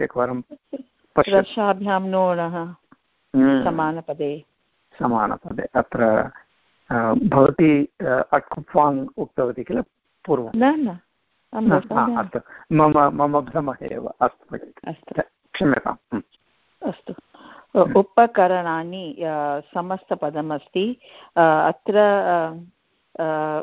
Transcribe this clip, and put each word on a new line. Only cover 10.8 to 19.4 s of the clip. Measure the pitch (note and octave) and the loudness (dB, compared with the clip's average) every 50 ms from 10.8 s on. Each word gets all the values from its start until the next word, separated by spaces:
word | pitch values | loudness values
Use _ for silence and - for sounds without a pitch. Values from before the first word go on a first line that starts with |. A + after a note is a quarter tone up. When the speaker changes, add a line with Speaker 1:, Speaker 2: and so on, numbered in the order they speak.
| C#4+ G#3+ F3 F3+ _ _ _ _ _ _ _ _ _ _ - | -2 -4 -6 -8 _ _ _ _ _ _ _ _ _ _ -8
Speaker 2:
अहं | A3 | -2
Speaker 1:
न, | A3 G#3+ D#3+ | 0 2 2
Speaker 2:
रसाभ्याम् | F#3 G#3 A3 A3 - A#3 A#3+ A#3 | 2 0 0 -2 0 0 0 0
Speaker 1:
हा, | A3+ | -2
अस्तु। | G#3 F3+ - - - - - - - - D#3+ | -4 -4 -6 -10 -10 -12 -18 -18 -6 0 2
मम, | D#3 D#3 D#3 D3+ D3+ C#3+ C#3+ D3 C#3+ D3 | 4 6 6 6 6 4 4 2 0 0
मम | D3 D3 C#3+ | 0 0 0
भ्रमः | C3 B2 B2 D#3+ D3 C3+ B2 - | -2 -2 -4 -4 -4 -4 -6 -8
एव। | C#3 B2+ - A#2+ B2 - | -8 -10 -8 -8 -8 -10
अस्तु | - - B2+ C3 - _ _ - - - | -6 -2 -2 -2 -2 _ _ -14 -14 -14
भगिनि। | - - - - - - | -14 -16 -20 -16 -14 -14
Speaker 2:
अस्तु। | D#3+ - _ - - - - - _ _ _ _ - | -14 -14 _ -12 -8 -8 -8 -8 _ _ _ _ -6
Speaker 1:
क्षम्यताम्। | - F#3+ D3 B2 - - - - - _ _ - | -2 0 2 2 0 0 -4 -6 -8 _ _ -8
हम्म। | F#3 - _ _ _ _ _ _ _ _ _ _ _ - A3 | -8 -8 _ _ _ _ _ _ _ _ _ _ _ -8 -8
Speaker 2:
अस्तु। | E3 - _ - F#3 - - _ _ - - - - - - _ - G3+ | -8 -10 _ -18 -18 -18 -20 _ _ -20 -20 -20 -20 -20 -14 _ 0 2
Speaker 1:
हम्म। | F3+ E3 - | 2 4 4
Speaker 2:
उपकरणानि, | G3 G3 - _ A#3 A#3 A#3 A#3 - F#3 F3+ F#3 F3+ F3 E3+ D#3+ D#3+ E3 E3+ F3+ F#3+ F#3 D#3 - | 2 2 2 _ 4 4 4 4 2 2 2 2 0 -2 -2 -4 -4 -6 -8 -10 -10 -12 -12 -10
अ, | - E3+ D#3+ D#3 D3+ | -8 -6 -6 -4 -4